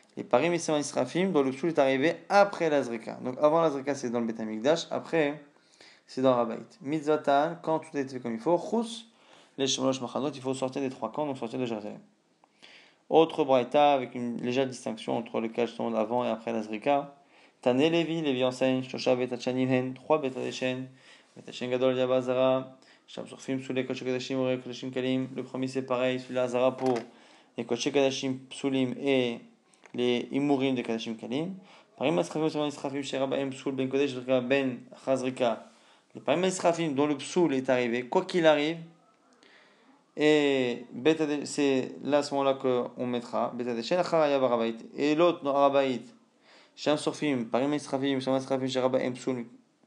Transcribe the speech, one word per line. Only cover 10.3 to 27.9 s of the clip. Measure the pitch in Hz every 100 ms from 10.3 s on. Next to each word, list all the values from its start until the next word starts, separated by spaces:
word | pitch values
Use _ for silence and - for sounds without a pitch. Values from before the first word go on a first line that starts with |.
il | 139
faut | 127
sortir | 131 131 131
des | 135
trois | 127 110
camps, | 123 151
donc | 131
sortir | 113 131
de | 127
Jérusalem. | 113 104 104 - _ _ _ _ _ - - - _ -
Autre | 147 160 -
Braïta, | 143 131 120 147 147
avec | 143 123
une | 127 120 117
légère | 120 123 131
distinction | 127 - 113 - 127
entre | 113 113
le | 113
cas | 113 117
justement | - 120
d'avant | 110 107 120
et | 120
après | 113 -
la | 113
Zrika. | 107 110 143 143 - - _ _ _ _
Tane | - 127 160
Levi, | 170 160 165
Levi | 156 127
enseigne, | 127 127 131 131
Shlosha | 131 127 - 123
Bet | 123
Hachanim | 123 - 127 127
Hen, | 131 127
trois | 131 - 156
Bet | 139
Hadeshen, | 127 123 123 127 127 131 - - - _ -
Bet | -
Hashem | - 123
Gadol, | 127 131 127
Yabazara, | 127 131 127 127 131 131 131 - - - _
Sham | - -
Surfim, | - - 135
Soulé, | 131 127 131
Kodesh | 131
Kodashim, | 127 127 127 135
Ore | 127 127
Kodashim | 123 120 131
Kalim. | 131 127 131 131 131
Le |
premier, | 127 127 131
c'est | 131
pareil, | 131 123 127 127
celui-là, | 127 127 127
Zara | 123 131 131
pour | 131 120 113 - - - _ -
les | 117
Kodesh | 120 147